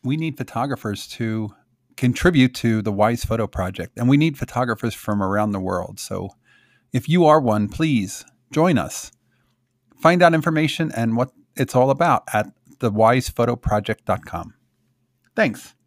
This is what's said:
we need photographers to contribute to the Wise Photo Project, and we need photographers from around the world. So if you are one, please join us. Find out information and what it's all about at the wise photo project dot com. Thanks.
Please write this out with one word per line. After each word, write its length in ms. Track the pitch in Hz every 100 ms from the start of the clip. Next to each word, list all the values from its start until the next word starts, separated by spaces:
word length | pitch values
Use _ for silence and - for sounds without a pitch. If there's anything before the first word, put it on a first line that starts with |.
we 140 | 127 156
need 200 | 160 143
photographers 680 | 127 117 135 123 110 101 -
to 440 | - 113 110 107 - _ _ _ -
contribute 580 | 123 120 180 165 127 -
to 260 | 117 110
the 100 | 104
Wise 320 | 101 107 117
Photo 220 | - 113 107
Project, 500 | - 95 95 85 -
and 140 | 120
we 80 | 143
need 220 | 160 143
photographers 560 | - - 123 110 117 -
from 260 | - 104
around 300 | 95 101 104
the 80 | 101
world. 400 | 92 90 87 101
So 320 | - 95 95 - _ _ _ _ _
if 140 | 131 -
you 200 | 175 160
are 120 | 156
one, 300 | 127 104 104
please 560 | - 160 131 95 - - _ _
join 300 | - 170 139
us. 320 | 69 - - _ _ _ _ _ _ _ _ _
Find 240 | 160 180
out 100 | 175
information 580 | 165 151 156 151 - 160 113
and 200 | 113 113
what 160 | 127 _ _ -
it's 200 | 131 127
all 160 | 131
about 320 | 139 170 127 -
at 140 | 107 107 _ _ _
the 100 | 120
wise 400 | 104 110 127 -
photo 260 | - 120 120
project 480 | - 104 101 110
dot 220 | - 101 -
com. 300 | 85 85 _ _ _ _ _ _ _ _ -
Thanks. 400 | 208 104 - _